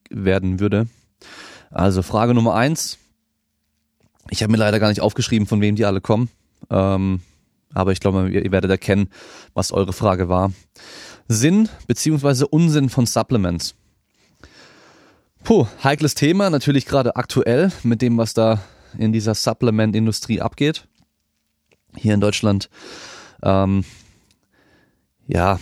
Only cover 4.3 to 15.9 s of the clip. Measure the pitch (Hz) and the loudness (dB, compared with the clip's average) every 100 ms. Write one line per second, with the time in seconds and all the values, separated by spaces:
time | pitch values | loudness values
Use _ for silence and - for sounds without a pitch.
4.3 | - 107 110 107 104 107 104 104 - - | -4 0 2 2 2 2 2 0 -2 -2
5.3 | 113 101 107 104 104 104 95 - 110 120 | -2 0 0 2 2 0 0 0 0 -2
6.3 | - _ _ - 98 95 95 95 92 - | -8 _ _ -4 0 2 0 0 -4 -6
7.3 | _ _ _ _ - 95 95 101 95 92 | _ _ _ _ -4 -2 0 0 0 0
8.3 | 92 98 95 92 95 - 98 98 - - | -2 -2 0 0 0 0 0 0 -6 -20
9.3 | - - - - - 95 92 110 92 87 | -20 -10 -6 -4 -2 -2 -2 0 0 0
10.3 | 90 98 95 _ _ - - - - - | 0 0 -4 _ _ -20 -20 -20 -12 -4
11.3 | 110 139 202 220 - - 117 151 151 143 | 0 2 4 2 -2 -6 -4 -2 0 0
12.3 | 127 139 156 170 151 135 - 120 117 110 | 0 0 2 2 2 0 0 0 0 0
13.3 | 120 92 87 - - _ _ _ _ _ | 0 0 -2 -6 -12 _ _ _ _ _
14.3 | _ - - - - - _ _ _ _ | _ -20 -20 -20 -20 -20 _ _ _ _
15.3 | _ - 226 117 - 135 | _ 2 2 2 -2 -2